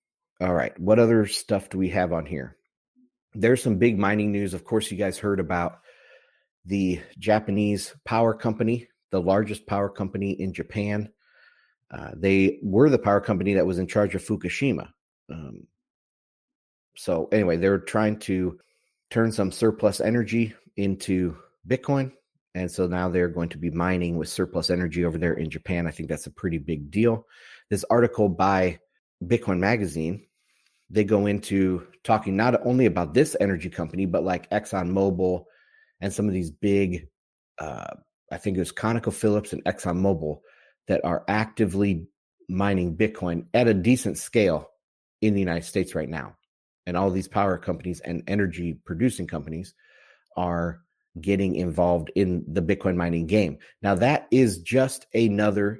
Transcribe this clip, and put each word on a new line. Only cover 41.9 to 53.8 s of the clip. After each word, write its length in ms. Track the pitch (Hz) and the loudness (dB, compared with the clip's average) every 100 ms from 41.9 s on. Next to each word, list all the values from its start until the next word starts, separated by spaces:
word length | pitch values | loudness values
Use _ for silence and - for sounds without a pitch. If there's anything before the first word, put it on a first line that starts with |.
| 85 80 _ _ _ - | 0 -6 _ _ _ -8
mining 460 | 92 101 95 87 82 | 0 2 2 0 0
Bitcoin 500 | 110 - 90 85 85 | -2 0 -4 -4 0
at 140 | 120 117 | 2 4
a 40 | |
decent 460 | 101 95 127 101 - | 4 4 2 0 -6
scale 500 | - 120 98 76 - _ _ _ _ - | -2 2 2 2 -4 _ _ _ _ -2
in 100 | 107 | 0
the 80 | 101 | 2
United 240 | 92 85 | 0 -2
States 300 | - 101 92 | -4 -4 -2
right 140 | 82 69 | -4 -6
now. 280 | 80 55 - _ _ _ _ | -8 -10 -16 _ _ _ _
And 120 | - 87 | -4 0
all 140 | 98 | 2
these 180 | 92 92 | 0 -2
power 280 | 104 101 87 | 0 0 0
companies 420 | - 85 90 85 | -4 -6 -6 -8
and 240 | - 85 - | -6 -8 -4
energy 480 | 101 95 82 87 76 | -2 -2 -2 -6 -6
producing 440 | - 82 127 110 85 | -8 -2 -2 -2 -6
companies 440 | 80 73 80 95 _ _ _ _ _ _ - | -8 -8 -10 -12 _ _ _ _ _ _ -4
are 440 | 90 85 85 82 _ _ _ 85 | -2 -2 -4 -6 _ _ _ -8
getting 340 | 90 98 95 | 0 0 2
involved 560 | - 90 78 87 87 78 - | 0 -2 2 2 2 0 0
in 280 | 95 87 - | 0 0 -2
the 120 | 85 | -2
Bitcoin 360 | 82 98 95 87 | 0 0 0 0
mining 320 | 85 85 82 | 0 0 2
game. 300 | 107 87 73 - _ | 2 2 -4 -16 _